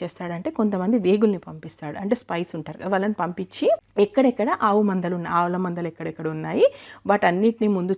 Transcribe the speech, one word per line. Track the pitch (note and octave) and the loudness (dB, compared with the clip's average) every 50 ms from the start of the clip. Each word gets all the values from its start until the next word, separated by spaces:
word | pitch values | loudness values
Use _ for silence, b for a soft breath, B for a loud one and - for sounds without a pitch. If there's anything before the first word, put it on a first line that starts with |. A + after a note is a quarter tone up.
| F3 | -8
చేస్తాడంటే | F3 - - F3+ F3 F3 E3+ F#3 D4+ | -10 -10 -10 -10 -8 -8 -6 -6 -6
కొంతమంది | D#4+ - A3 G#3+ G3+ F#3 F#3 F#3+ A#3+ B3 | -2 0 0 0 0 0 0 0 0 2
వేగుల్ని | F#3 F3+ G3 G#3 A3+ G#3+ G3+ E3+ | 4 2 4 4 4 2 2 0
పంపిస్తాడు, | - - D#3 D#3 - E3 - _ - D3 D3 - | -6 -12 -16 -14 -16 -16 -16 _ -12 -12 -10 -8
అంటే | F#3+ G3+ A#3+ | -4 -4 -4
స్పైస్ | - - - F3+ E3+ F3 - - | -4 -4 -4 -4 -4 -4 -4 -6
ఉంటారు | E3 D#3 - D#3 - | -10 -10 -10 -12 -10
కదా, | - F#3 | -4 -2
వాళ్ళని | G3+ F#3 G3 G#3+ G#3+ | 0 0 0 -2 -2
పంపించి | - F3 E3+ F3 - F#3 - - - D4 A4+ E5 - - _ _ - | -2 -4 -4 -4 -6 -10 -10 -6 -2 0 0 0 0 -2 _ _ 0
ఎక్కడెక్కడ | G#3 G#3 - C4+ C4 C4 A#3 - G#3 C4+ F4+ - A#3+ | 0 2 4 4 4 4 2 2 0 -2 0 0 2
ఆవు | G#3+ G3+ G#3+ G#3+ | 2 4 4 2
మందలు | G3+ F#3+ F#3 F3 F3 F3+ | 2 0 0 -2 -2 -4
ఉన్న-, | F3 E3+ E3 | -4 -4 0
ఆవుల | F3 E3+ F3 F3 F3+ | 0 0 2 2 0
మందలు | F3+ F#3 F3+ E3+ F3 E3+ | -2 -2 -4 -4 -4 -6
ఎక్కడెక్కడ | E3 D#3+ - E3 D#3+ D#3+ - D#3+ D#3 | -6 -8 -8 -8 -10 -8 -6 -6 -6
ఉన్నాయి | D#3+ D#3 D#3 D#3+ E3 B3+ G#4+ C#5 B B B B B B B | -4 -4 -6 -4 2 4 4 4 B B B B B B B
వాటన్నిటిని | F#3+ G3+ G#3 - F#3 F3 F3+ G#3 A3+ A3+ A#3 A3 G#3+ | 0 2 4 4 2 2 4 2 2 2 2 2 2
ముందు | G3+ F#3 F3 F3+ F#3+ | 2 2 0 -2 -2